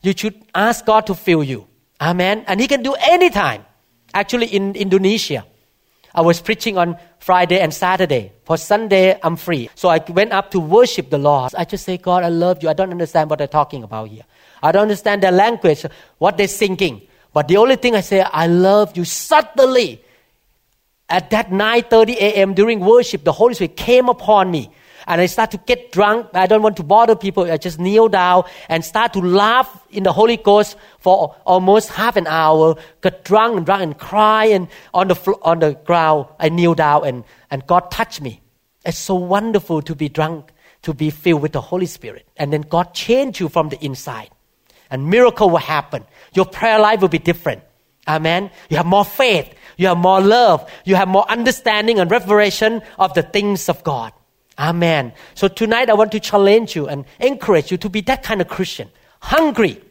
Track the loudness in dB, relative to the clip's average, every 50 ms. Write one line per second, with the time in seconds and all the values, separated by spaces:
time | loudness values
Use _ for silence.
0 | -2 -2 -4 -2 -6 -8 -8 _ _ _ _ -2 0 0 0 -2 0 2 2 2
1 | 2 0 -8 -6 0 0 0 0 0 -4 -6 -10 -12 _ _ _ _ _ _ _
2 | -4 -4 -2 0 0 0 -2 -4 -4 -6 -2 -2 0 0 -2 -2 -2 -4 -4 -2
3 | 2 2 4 4 4 2 2 0 -2 -2 -4 -8 -12 _ _ _ _ _ _ _
4 | _ _ -6 -6 -4 -2 -2 -4 -4 -2 -2 -2 -2 -2 -4 -6 -2 0 0 2
5 | 2 2 0 -2 -4 -6 -8 -8 -10 _ _ _ _ _ _ _ _ _ _ _
6 | _ _ _ 0 2 2 2 0 0 -6 -6 -4 -4 -6 -2 -2 -2 -2 -2 -10
7 | -14 _ _ _ -2 0 2 2 2 2 0 0 0 -2 -4 -4 -2 -2 0 0
8 | 0 0 0 -4 -4 -8 _ _ _ -6 -6 -6 -2 0 0 0 0 2 2 4
9 | 4 4 2 0 -2 -4 -4 -4 -6 -6 -6 -6 -6 -10 _ -4 0 0 0 0
10 | -2 -2 -2 -2 -2 0 -2 -4 -4 -4 -4 -6 -4 2 4 4 4 4 0 -8
11 | -6 -4 -4 0 2 2 2 2 0 -4 -6 -6 -8 -6 -8 -10 -8 -8 -8 -6
12 | _ -2 0 0 0 0 -2 0 0 0 -2 -2 -2 -4 -2 -2 -2 -4 -4 -6
13 | -8 -2 -2 -2 -2 0 -2 -4 -4 -2 0 -2 -2 -2 -4 -16 -14 -12 -12 -12
14 | -12 -14 -16 -20 -20 _ _ _ _ _ _ _ -2 2 2 2 2 0 -2 -2
15 | -2 -2 -2 0 2 2 4 4 2 2 0 0 0 0 0 0 -4 -14 -16 -16
16 | -20 _ _ _ -2 -2 0 0 -4 -4 -2 -4 -2 -2 -2 -2 -2 -4 -4 -8
17 | -20 _ _ _ _ _ _ -2 0 2 4 4 4 4 2 2 2 0 0 0
18 | -2 0 0 0 0 0 0 -2 0 2 2 4 4 4 4 4 2 0 -2 -8
19 | -8 -6 -8 -10 -4 2 2 2 2 0 2 2 2 4 4 2 0 0 -6 -14
20 | _ _ _ _ _ _ _ _ _ _ _ _ _ _ _ _ _ _ _ _
21 | _ _ -4 -4 -2 -2 -2 -2 -2 -2 -2 -2 0 0 0 0 0 2 4 4
22 | 4 4 2 -2 0 0 2 2 0 0 2 0 2 2 0 0 2 4 6 6
23 | 4 2 -6 -4 -2 -2 0 2 2 2 2 0 -6 -8 -6 -8 -2 2 2 4
24 | 4 2 -2 -2 0 2 2 2 2 0 -2 -6 -6 -8 _ _ _ _ _ -20
25 | -8 -4 0 0 0 0 0 -2 -2 -2 -4 -12 _ -4 -4 -4 -4 -8 0 0
26 | 2 2 2 -2 -4 -4 -2 -2 2 2 2 2 2 0 -2 -2 -2 2 4 4
27 | 4 4 2 0 0 -6 -4 -2 -2 -2 -2 -4 -6 -8 -8 -4 -4 0 4 4
28 | 4 4 2 2 2 4 2 2 2 0 -10 -20 -8 -4 -4 -4 -4 -4 -2 -2
29 | -2 -2 -2 -4 -2 0 2 2 2 2 2 0 0 -2 -6 -20 _ _ -10 -2
30 | -2 -2 2 2 2 2 2 0 2 4 4 4 2 0 -6 -20 -20 -20 _ _
31 | _ 2 2 2 0 -4 -6 -10 _ 0 0 2 4 4 4 4 2 -2 -8 -4
32 | -4 -2 -2 -2 -2 -2 -2 0 2 4 4 4 4 2 2 -2 -8 -20 _ _
33 | -6 -6 -6 -6 _ 0 2 2 2 2 0 -4 -2 -2 -2 -2 -2 -6 -8 _
34 | -14 -6 0 2 2 2 2 2 2 2 0 0 -2 -6 -16 -20 -20 -6 -2 -2
35 | 0 0 -2 -2 -2 -4 -4 -2 0 -2 0 2 0 -2 -2 -4 -4 -2 0 0
36 | 2 2 0 0 -2 -8 -10 _ -2 -2 0 2 2 2 2 2 2 2 2 2
37 | 0 -2 -8 -8 -12 _ _ _ _ _ -12 -12 -4 0 0 0 0 -2 -6 -6
38 | -6 -8 -8 -12 -12 -12 -12 -14 _ _ _ _ _ _ _ _ _ -10 -8 -8
39 | -6 -6 -4 -4 -2 -2 -2 -2 -2 -2 -6 -6 -6 -4 -6 -6 -6 -8 -8 -6
40 | -8 -8 -4 -4 -6 -6 -6 -12 -14 _ _ _ _ _ _ _ _ -10 -8 -4
41 | -6 -6 -6 -4 0 0 0 0 0 -4 -6 -6 -8 -6 -6 -6 -6 -6 -8 -14
42 | -18 -18 -18 -18 _ _ _ _ -6 -4 -4 -6 -6 -2 -2 -2 -2 -2 -6 -12
43 | -2 0 0 0 0 -2 -6 -8 -8 -4 -2 -2 -4 -4 -6 -10 -10 -10 -10 -10
44 | -12 -14 -14 -14 -16 -18 _ _ _ _ _ _ _ _ _ _ _ _ -8 -6
45 | -2 0 4 4 4 4 4 2 2 2 2 2 -2 -2 -4 -6 -6 -6 -12 -14
46 | -14 _ _ _ -20 _ _ -2 -2 -2 -4 -4 0 0 2 4 4 4 4 2
47 | 0 0 0 -2 -2 -2 -4 -2 -4 -8 -8 -8 _ _ _ _ _ _ _ _
48 | _ -4 -4 -2 -2 -2 -2 -2 -4 -8 _ -20 -10 _ -4 -2 0 2 2 2
49 | 2 0 0 0 0 2 2 0 -2 -6 -14 _ -20 -20 -6 -2 0 0 2 2
50 | 2 2 4 4 4 4 4 4 4 4 2 2 -2 -10 -20 -16 _ -2 0 0
51 | 0 2 2 0 0 0 -2 -2 -2 -2 -2 -2 -2 -2 -2 0 0 0 0 0
52 | 0 0 0 -2 0 2 2 2 2 2 0 -2 -2 -2 -2 -4 -10 -14 -4 -4
53 | -4 -2 0 -2 -4 -2 -4 -4 -2 -2 -4 -4 -4 -6 -6 -6 -4 -6 -6 -6
54 | -8 -10 _ _ _ _ _ _ _ _ _ -6 -4 -4 -2 0 0 0 0 0
55 | -2 -4 -10 -18 -20 -20 _ -4 -4 -4 -2 -2 -2 0 0 0 2 2 4 2
56 | 2 2 0 -6 -6 -2 0 2 4 4 4 4 2 -2 -8 -8 -6 -6 -8 -10
57 | -12 -16 _ _ -2 -2 -2 -2 -2 0 0 0 0 -2 -6 -6 -6 -6 -6 -6
58 | -2 -2 -4 -4 -4 -6 -4 -4 -4 -6 -4 -8 -8 -8 -8 -14 -16 -18 _ _
59 | _ _ _ _ -6 0 0 2 2 2 0 0 -2 -2 -2 -6 -18 _